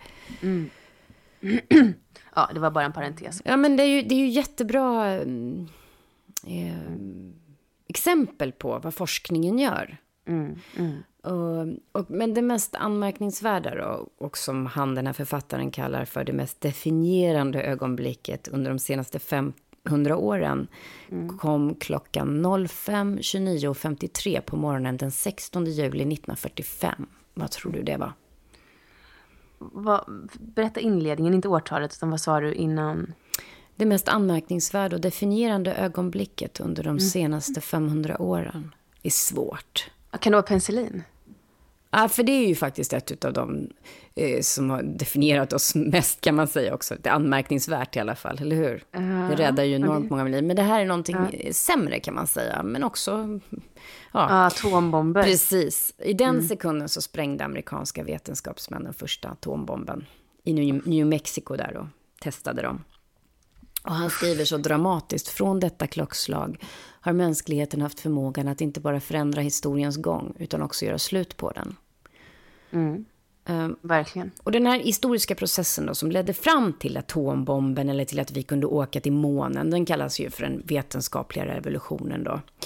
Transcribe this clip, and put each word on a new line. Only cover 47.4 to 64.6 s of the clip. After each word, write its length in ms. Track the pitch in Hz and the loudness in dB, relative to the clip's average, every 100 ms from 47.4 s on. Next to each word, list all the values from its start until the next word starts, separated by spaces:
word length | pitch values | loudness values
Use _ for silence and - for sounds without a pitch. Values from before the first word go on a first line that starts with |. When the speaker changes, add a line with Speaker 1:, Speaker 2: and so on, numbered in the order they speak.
| 131 143 156 147 127 127 | 2 -2 0 -2 -2 -2
Speaker 2:
i 40 | |
alla 140 | 107 | -2
fall, 240 | 117 - 135 | -4 -6 -6
eller 160 | 147 160 | -2 0
hur? 280 | 147 113 - | 0 -2 -6
Speaker 1:
Ja, 100 | 185 | -4
Speaker 2:
Det 340 | 185 185 180 151 | -2 0 0 2
räddar 280 | 147 139 | 4 4
ju 100 | 139 | 4
enormt 240 | 139 147 151 | 4 2 2
Speaker 1:
okej. 120 | 147 | 0
Speaker 2:
många 140 | 135 | 0
liv. 200 | 131 135 | 0 2
Men 120 | 160 185 | 2 4
det 60 | |
här 180 | 202 220 | 4 4
är 40 | |
någonting, 320 | 190 175 170 185 | 2 0 0 0
Speaker 1:
Ja. 120 | 190 - | -2 -2
Speaker 2:
eh, 140 | - | -4
sämre, 480 | - - 320 170 113 | 0 2 2 2 -2
kan 140 | - | -4
man 120 | - 151 | -4 -2
säga. 360 | - 117 - | -2 -2 -2
Men 220 | 87 123 | -4 -2
också, 560 | 156 - - 214 214 202 - | -2 -2 -2 -2 -4 -8 -10
ja. 80 | - - - - - - | -14 -16 -20 -20 -20 -4
Speaker 1:
Ja, 340 | - 165 190 180 | 2 6 8 6
atombomber. 760 | 180 214 180 170 160 160 202 | 4 4 4 4 4 4 4
Speaker 2:
Precis. 720 | 196 185 - 190 151 - - - | 6 6 4 4 2 0 -2 -2
I 140 | - | 0
den 160 | 196 262 | 2 4
Speaker 1:
Mm. 180 | 254 170 | 4 2
Speaker 2:
sekunden 400 | 196 175 151 147 | 0 0 -2 -2
så 120 | - | -4
sprängde 420 | - 165 143 143 | -4 -4 -4 -4
amerikanska 600 | 143 139 - 147 139 - | -4 -6 -8 -8 -6 -6
vetenskapsmän 800 | 151 151 - 143 - - - - | -6 -6 -8 -10 -10 -12 -10 -10
den 100 | - | -10
första 340 | - - - - | -10 -8 -8 -8
atombomben 800 | - - 73 - - - - 143 - _ _ | -10 -6 -6 -4 -6 -6 -8 -12 -20 _ _
i 80 | 175 | 0
New, 360 | 156 143 139 175 | 2 4 2 2
New 180 | 156 151 | 4 4
Mexico 500 | 151 - - - 135 | 2 0 -8 -6 -6
där 200 | - - | -6 -8
och 100 | 151 - _ _ | -12 -16 _ _
testade 420 | 151 - - 127 | -8 -6 -6 -4
dem. 220 | - - - _ _ _ _ _ _ _ - - | -4 -6 -10 _ _ _ _ _ _ _ -14 -8
Och 80 | - | -4
han 160 | 160 170 | -2 0
skriver 340 | - 175 156 | 0 2 2
så 120 | 147 | 2
dramatiskt: 720 | 151 | 2